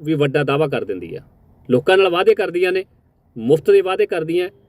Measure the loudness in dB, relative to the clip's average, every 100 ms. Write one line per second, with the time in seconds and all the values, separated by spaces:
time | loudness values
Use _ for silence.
0 | -4 0 0 0 0 0 -2 -4 -6 -8
1 | -10 -14 -18 _ _ _ -2 0 4 4
2 | 4 2 2 2 -2 -2 -2 -2 -6 _
3 | _ _ _ -6 0 0 4 2 2 -2
4 | -2 -4 -4 -4 -4 -10